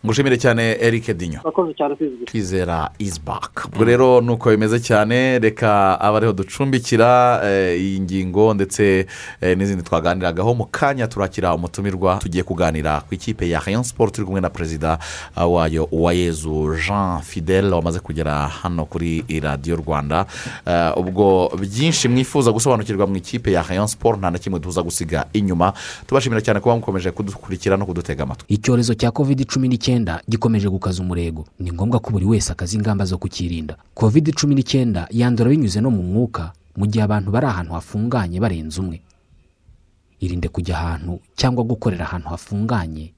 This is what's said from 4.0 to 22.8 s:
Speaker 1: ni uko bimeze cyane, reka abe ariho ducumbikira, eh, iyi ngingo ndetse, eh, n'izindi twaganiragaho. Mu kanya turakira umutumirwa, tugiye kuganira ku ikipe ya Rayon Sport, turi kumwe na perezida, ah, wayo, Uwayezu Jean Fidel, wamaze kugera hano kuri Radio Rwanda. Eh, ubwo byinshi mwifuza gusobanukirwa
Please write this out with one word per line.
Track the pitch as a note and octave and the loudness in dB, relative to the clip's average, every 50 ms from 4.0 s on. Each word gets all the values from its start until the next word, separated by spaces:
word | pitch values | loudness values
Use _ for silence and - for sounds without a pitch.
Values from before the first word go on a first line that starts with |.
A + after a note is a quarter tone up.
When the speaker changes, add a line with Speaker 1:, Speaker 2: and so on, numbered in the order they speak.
| C3 B2+ B2+ B2 | 6 8 6 6
Speaker 1:
ni | A#2+ A#2+ | 6 4
uko | A#2 A2+ - A#2 | -2 0 4 4
bimeze | A2 G#2 A2 G#2+ A2+ A#2+ | 4 4 4 2 2 0
cyane, | A#2 - A#2 G#2+ G#2+ G#2+ A#2+ B2 B2+ C3 B2+ B2 | 2 2 4 4 4 4 2 2 2 2 2 4
reka | A2 A2 G#2+ - A#2+ A2 G#2 G2+ G2 F#2+ F#2 - | 2 2 2 2 2 4 4 6 6 4 4 4
abe | - G#2 G#2+ | 2 2 2
ariho | G#2+ G#2+ A2+ | 4 2 2
ducumbikira, | G2+ F#2 F#2+ - - - C#3 C#3 C3 B2+ A#2+ - A#2+ A2 A2+ A#2+ B2 B2 B2 B2 A#2+ G2+ E2 | 0 -2 -4 -8 -4 -4 -2 0 0 -2 0 2 4 6 6 6 8 6 6 6 4 2 2
eh, | G#2 G2 G2 F#2+ F2+ F2 F2 | 2 2 2 2 2 0 0
iyi | F#2+ G2 F#2+ F#2+ | 0 -2 -2 -2
ngingo | F#2+ F2 F#2 F#2+ F#2 F2+ F2 G2+ G#2+ A2 G#2+ | -2 -2 -2 -2 -2 0 2 4 4 4 4
ndetse, | G2 G2 F#2+ - - G#2 G2+ F#2+ F#2+ F#2+ - - - - - - _ | 2 0 -2 2 2 4 4 4 4 2 -2 -8 -16 -14 -16 -10 _
eh, | - F2+ F#2 F#2 | 0 0 2 2
n'izindi | F#2+ G2 G2 F2+ | 2 0 -2 -4
twaganiragaho. | E2+ - - E2 D#2+ E2+ F2+ F#2+ F#2 F2 E2+ F2 F#2+ A#2 B2 | -2 0 0 0 2 0 0 0 0 -2 0 0 0 0 0
Mu | A#2+ A#2+ - | 0 -2 -6
kanya | - - D3+ C#3 C#3+ C3 A#2 | -2 0 0 0 0 0 -4
turakira | G#2 - G#2 G2 F#2 - - F#2 F2+ E2+ | -4 -2 -4 -4 -2 -2 -2 0 0 0
umutumirwa, | E2 E2+ F2 - - G2 G2+ F#2+ F#2 F#2+ F#2 F#2 G#2 | 0 -2 -6 -6 -4 -4 -4 -2 0 0 0 0 0
tugiye | - F#2 E2 F2+ F2+ | -2 -2 -2 -2 -2
kuganira | - F#2+ E2 F2 E2 D#2 D#2 D2+ D#2 D2+ D2 C#2+ - | -2 -2 0 0 0 0 -2 -2 -2 -2 -2 -4 -6
ku | F#2 | -10
ikipe | - - - G#2+ - F#2 E2+ | -8 -6 -8 -4 -4 -2 -2
ya | E2 D#2 - | -2 -2 -2
Rayon | F#2+ G2 A#2 | -2 -2 -2
Sport, | B2+ A#2+ - - A#2 G#2 - | -4 -4 0 0 0 0 0
turi | - G#2 | -4 -6
kumwe | F#2 F#2+ G2 | -4 -2 -2
na | F#2 E2+ | -2 -2
perezida, | - - E2+ D#2+ D#2+ D2+ D#2+ D#2+ D#2+ D#2+ - - - - - - - | -4 -4 -6 -6 -4 -4 -2 -2 -2 -2 -4 -12 -12 -14 -14 -12 -4
ah, | - F2 | 0 0
wayo, | F2 F2 E2+ D#2+ D#2+ D#2+ D#2+ D#2 D#2 | 2 2 2 2 0 0 -2 -2 -2
Uwayezu | - D#2+ E2 E2+ F2 F2 F2 E2+ D#2+ D2+ D2+ D#2 D#2 D#2 D#2 D2+ D#2+ | 0 2 2 2 2 2 0 0 -2 -4 -6 -4 -2 -2 -2 -2 -2
Jean | E2 E2 F#2 G2+ G2+ G2 F#2 F2 D#2 | -4 -4 -2 -2 -2 -2 -2 -2 -4
Fidel, | D#2 - - F#2+ D#2+ E2+ F#2 F#2+ G2 G2+ F#2 | -8 -8 -8 -6 -2 2 2 2 4 2 2
wamaze | E2+ D#2 E2+ E2 D#2+ | 2 0 0 -4 -4
kugera | - - D2+ D2+ D#2 D2+ D2 D2 D2 C#2+ | -6 -6 -6 -4 -2 -2 -2 -2 -2 -4
hano | - - - F2+ F2 E2 D#2 | -6 -6 -6 -4 -4 -4 -4
kuri | D2+ - E2 E2+ E2+ E2 E2 - - D#2 D#2+ | -4 -4 -4 -2 -2 -2 -2 -4 -4 -6 -4
Radio | D2 D2 C#2+ C#2 C#2 D#2+ E2+ | -2 -4 -4 -4 -4 -4 -4
Rwanda. | E2 D2 D2 D2+ D2 C#2+ C#2+ D2+ E2+ G2 - - - - - - - - | -4 -2 -4 -4 -4 -2 -2 -2 -2 -2 -4 -8 -12 -12 -12 -12 -10 -4
Eh, | - F2+ E2+ E2+ D#2+ - - | -2 0 2 2 2 0 0
ubwo | F2+ F#2 F#2 F#2 G#2 G2 F#2+ F#2 F2+ - - F2+ | -2 -2 2 4 4 6 6 4 4 2 0 -4
byinshi | G2 G2 G2 A2+ D3 E3 D#3+ - - B2+ | -6 -4 -2 0 0 2 2 2 2 2
mwifuza | B2 B2+ B2+ - - D3 C3 A#2 | 2 2 0 0 0 2 2 4
gusobanukirwa | A2 A2+ A#2 C#3+ B2+ A2 | 2 2 2 2 2 2